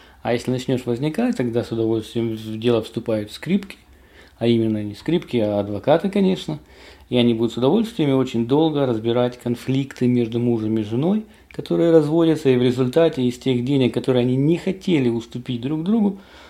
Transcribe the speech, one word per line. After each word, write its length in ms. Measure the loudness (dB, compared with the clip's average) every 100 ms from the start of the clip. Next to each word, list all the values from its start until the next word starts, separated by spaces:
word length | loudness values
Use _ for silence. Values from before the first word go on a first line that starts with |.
| -20 -10
А 120 | -4
если 180 | -2 -2
начнёшь 340 | -4 -2 -2 -2
возникать, 520 | -2 -4 -2 -2 -2
тогда 260 | -2 -2
с 80 | -2
удовольствием 640 | -2 0 -2 -4 -4 -4 -4
в 240 | -8 -2
дело 240 | 0 0
вступают 480 | 0 -6 -4 -4 -4
скрипки, 460 | -8 -2 -2 -2 -20 -20 -20 -20 -20 -20 -2
а 80 | 2
именно 380 | 2 2 -2
не 100 | -6
скрипки, 440 | -8 -2 -2 0 0
а 220 | 0 0
адвокаты, 520 | -2 -2 2 2 2
конечно. 480 | 0 2 0 -4 -10 -12 -20 -20 -20 -2
И 80 | 2
они 160 | 2
будут 200 | 2 -2
с 40 | 0
удовольствием 540 | 2 2 0 -2 0
и 20 |
очень 320 | 2 0 -2 0
долго 400 | 2 2 0 0
разбирать 540 | 0 0 0 0 -2
конфликты 680 | -6 -4 -2 -2 -2 -2 0
между 320 | 2 0 0
мужем 380 | 0 0 -2 -2
и 60 |
женой, 420 | -2 -2 0 -2 -4 -16 -20
которые 380 | -12 -4 0 6
разводятся, 600 | 6 6 2 2 2 2
и 60 | 4
в 60 |
результате 640 | 2 2 0 2 2 2
из 160 | -2 -2
тех 260 | -2 0 0
денег, 300 | 2 2 0
которые 260 | 0 2
они 140 | 2 2
не 220 | 2 0
хотели 520 | -2 -4 0 2 2
уступить 520 | -2 -6 -10 -8 -6
друг 200 | -4 -4
другу, 360 | 0 0 0 -2 -14 -20